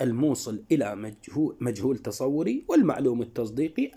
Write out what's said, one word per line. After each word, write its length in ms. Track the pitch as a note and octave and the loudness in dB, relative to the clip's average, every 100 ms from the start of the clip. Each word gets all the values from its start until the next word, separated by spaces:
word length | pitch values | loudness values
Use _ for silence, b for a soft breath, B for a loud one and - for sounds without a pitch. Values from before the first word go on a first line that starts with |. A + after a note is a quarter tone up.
الموصل 640 | B2+ A2+ D3+ B2 - G#2+ - | 0 2 2 0 -4 -8 0
إلى 240 | D#3 G#2 G2+ | 2 2 -4
مجهو-، 580 | G#2+ G#2+ - - D3+ - | -8 -12 -8 -2 -2 -2
مجهول 380 | B2 G#2 A#2+ B2+ | -4 0 0 0
تصوري، 680 | - G#2 C3 D3 F3 C4 - | -4 -4 -2 0 0 -2 2
والمعلوم 540 | E4 F#3+ - C3+ A#2+ | 4 4 4 2 0
التصديقي 720 | A#2 - A2 A2+ D#3 G3 C4+ | -2 -4 -4 -2 -2 -2 -4